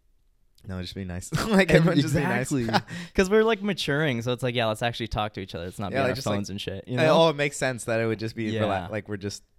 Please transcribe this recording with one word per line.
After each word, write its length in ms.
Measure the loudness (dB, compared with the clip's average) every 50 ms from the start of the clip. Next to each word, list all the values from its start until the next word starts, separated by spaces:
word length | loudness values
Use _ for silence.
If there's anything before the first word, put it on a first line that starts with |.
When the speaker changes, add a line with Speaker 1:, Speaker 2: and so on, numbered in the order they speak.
| _ _ _ _ _ _ _ _ _ _ _ _ -12
Speaker 1:
"No, 140 | -8 -8 -6
just 120 | -6 -8 -8
be 100 | -8 -8
nice." 260 | -8 -8 -8 -8 -4
<laughs> 140 | -4 -4 0
Like, 220 | 2 4 4 6 8
Speaker 2:
And 80 | 6 6
Speaker 1:
everyone 220 | 6 6 4 4
just 140 | 2 2 2
be 60 | 0
nice. 280 | 0 0 0 -2 -2 0
Speaker 2:
exactly. 420 | 0 0 0 2 0 0 0 -2 -12
Speaker 1:
<laughs> 180 | -12 -12 -6 0
Speaker 2:
'Cause 140 | 0 2 4
we're, 140 | 4 4 4
like, 180 | 4 2 0
maturing, 580 | 0 -4 -2 -2 -2 0 0 0 2 0 0 -2
so 100 | -2 -2
it's 100 | -4 -2
like, 120 | -2 -2 0
yeah, 120 | 0 0
let's 160 | 0 0 0
actually 260 | -2 -4 -2 -4 -6 -4
talk 260 | -2 -2 -2 -4 -4
to 60 | -8
each 140 | -10 -8 -8
other. 100 | -8 -8
Let's 120 | -8 -8 -8
not 140 | -6 -4
Speaker 1:
Yeah, 40 | 0
Speaker 2:
be 40 | 0
on 20 | 0
Speaker 1:
like, 60 | 0
Speaker 2:
our 40 | 0
Speaker 1:
just, 100 | -2 -2
like, 100 | -2 -2
Speaker 2:
phones 140 | -2 -4 -6
and 80 | -8 -8
shit, 240 | -8 -8 -8 -10 -8
you 80 | -6 0 2
Speaker 1:
and, 80 | 4
Speaker 2:
know? 160 | 6 6 6
Speaker 1:
oh, 60 | 6 6
it 60 | 4
makes 200 | 2 -2 -2 -2 -2
sense 260 | -2 -2 -2 -4 -4
that 160 | -2 0 0
it 60 | 2
would 120 | 0 -2 -2
just 160 | -4 -8 -6
be 100 | -4 -4 -2
rela-, 140 | 0 0 0
Speaker 2:
Yeah. 220 | 0 0 -2 -4 -4
Speaker 1:
like, 200 | -6 -8 -6 -6
we're 80 | -8
just, 260 | -6 -6 -8 -8 -10 _ _ _